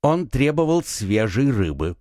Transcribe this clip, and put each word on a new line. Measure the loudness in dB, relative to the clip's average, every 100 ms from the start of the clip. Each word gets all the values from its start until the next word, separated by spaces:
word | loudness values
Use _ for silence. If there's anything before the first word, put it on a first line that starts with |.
Он | 2 0 -2
требовал | 0 0 2 2 0
свежей | -2 -8 0 0 2 2 0
рыбы. | 2 -2 -2 -4 -6